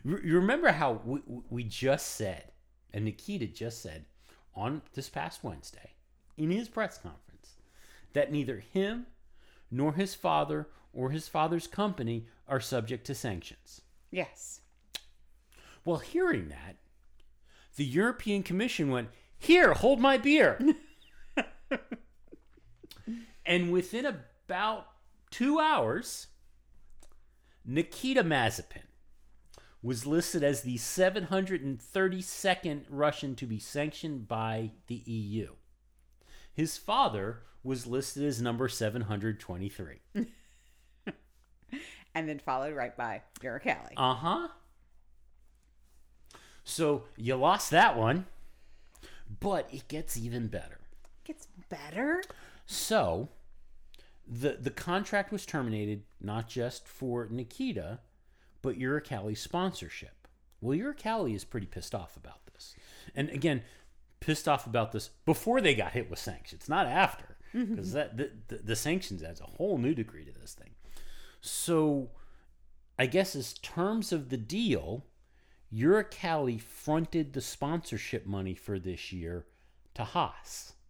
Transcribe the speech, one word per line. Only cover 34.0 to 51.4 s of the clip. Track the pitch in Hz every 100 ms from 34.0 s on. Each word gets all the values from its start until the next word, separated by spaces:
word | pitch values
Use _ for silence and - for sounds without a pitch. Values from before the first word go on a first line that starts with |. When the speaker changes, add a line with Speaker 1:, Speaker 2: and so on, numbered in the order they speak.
| 160 139 107
Speaker 1:
by | 110 110 110 110 - -
the | 120 113
E | 113
U. | 101 107 98 - - - _ _ _ _ - - -
His | - 160 -
father | - 233 240 107 101 113 - -
was | 127 131 120
listed | 131 135 139 147
as | 117
number | 120 117 131
seven | - 107 120
hundred | 101 104 110 104
twenty-three. | - 90 101 - 82 - _
Speaker 2:
<laughs> | 208 233 - - _ _ _ _ _ - - _ _ _ _ - 277 - - -
And | 165 156
then | 147
followed | - 131 143 143
right | 120 -
by | 117 101 - -
Uralkali. | 131 120 262 - - -
Speaker 1:
Uh-huh. | 127 120 165 226 339 - - - _ - - - - - - - _ _ - - - - - - - -
So | - - 156 139 - -
you | 113 131
lost | 147 196 -
that | 160 220 120
one, | 113 165 185 - - - - - - - - - - 104
but | 202 180 -
it | 135 -
gets | 151 - 117
even | 117 120 113
better. | 92 - - - - - -
Speaker 2:
Gets | - 302